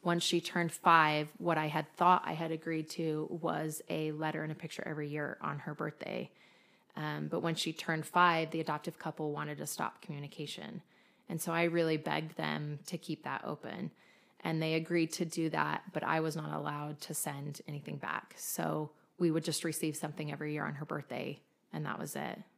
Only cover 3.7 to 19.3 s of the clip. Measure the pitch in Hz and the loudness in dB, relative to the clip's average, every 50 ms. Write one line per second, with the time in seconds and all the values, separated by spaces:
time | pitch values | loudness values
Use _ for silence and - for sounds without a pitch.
3.7 | 151 - - - 170 156 156 156 151 151 160 156 156 160 156 156 156 - 175 160 | -4 -6 -4 -4 -2 0 0 -2 -2 0 -2 0 0 -2 -2 -4 -4 -6 -8 -8
4.7 | - - - - 156 151 147 147 147 151 147 143 - - 160 156 147 147 - 151 | -8 -6 -6 -4 -4 -4 -4 -4 -2 -2 -2 -4 -4 -4 -4 -4 -4 -4 -6 -8
5.7 | 151 - 151 156 151 - - - - - - - _ - - - - - _ _ | -4 -2 -4 -4 -4 -6 -8 -6 -4 -6 -6 -6 _ -20 -20 -20 -20 -20 _ _
6.7 | _ _ _ _ - 151 151 151 151 151 151 151 160 170 165 165 160 - - 160 | _ _ _ _ -8 -6 -4 -4 -2 -4 -4 -2 -2 0 0 0 0 0 -2 -4
7.7 | 160 - - - 160 156 151 - - 180 180 175 170 160 160 156 - 160 156 - | -4 -4 -2 -2 -2 -2 -2 2 6 8 8 8 6 4 2 0 -2 -2 0 0
8.7 | 151 151 - 165 - - - 160 156 - 156 151 147 147 151 151 151 143 147 147 | -2 -2 -4 -8 -8 -6 -8 -6 -4 -2 -4 -2 -2 -2 -4 -6 -4 -6 -6 -6
9.7 | - - - - - - - - 147 143 143 143 - - 147 143 - - - - | -2 -2 -4 -4 -4 -8 -12 -10 -8 -8 -10 -10 -10 -10 -8 -8 -8 -10 -10 -10
10.7 | - - - _ _ _ _ _ _ _ _ - 170 160 - 170 165 165 170 170 | -10 -12 -14 _ _ _ _ _ _ _ _ -6 -6 -4 -2 0 4 4 4 4
11.7 | 165 170 165 160 160 151 151 156 147 156 160 160 - - 156 151 151 151 151 147 | 4 4 4 4 2 2 2 0 0 0 -2 -4 -4 -2 0 0 0 0 -2 -4
12.7 | 147 143 - - 180 165 - - 156 - - - 135 - - - 147 - - - | -6 -8 -6 -8 -8 -8 -4 -6 -6 -6 -4 -6 -6 -6 -4 -6 -6 -6 -8 -10
13.7 | - - - 156 - _ - - - - _ _ _ _ - 175 160 160 160 160 | -8 -6 -6 -8 -8 _ -20 -20 -20 -20 _ _ _ _ -2 0 0 2 2 2
14.7 | 160 160 165 165 170 170 160 160 - - 175 165 - 170 160 160 156 156 151 151 | 2 0 2 2 4 4 4 2 0 -2 -2 -2 0 0 0 2 2 2 2 2
15.7 | 151 - - - - 156 - - 160 160 160 160 151 160 151 151 151 151 147 147 | 0 -4 -6 -4 -4 -2 0 2 2 2 2 0 -2 -2 -4 -4 -4 -2 -2 -4
16.7 | 147 147 147 151 151 147 - - 156 - - 151 143 139 143 147 143 - - - | -4 -4 -4 -6 -6 -8 -8 -6 -4 -4 -2 -4 -4 -4 -6 -8 -8 -8 -10 -8
17.7 | 147 147 147 147 151 139 - - 76 - - - - - - - - - 165 160 | -8 -8 -6 -8 -8 -6 -4 -4 -4 -4 -6 -8 -14 -10 -8 -6 -2 0 0 0
18.7 | 156 156 151 147 - _ _ _ _ - 180 165 | 0 0 -2 -4 -8 _ _ _ _ 2 2 4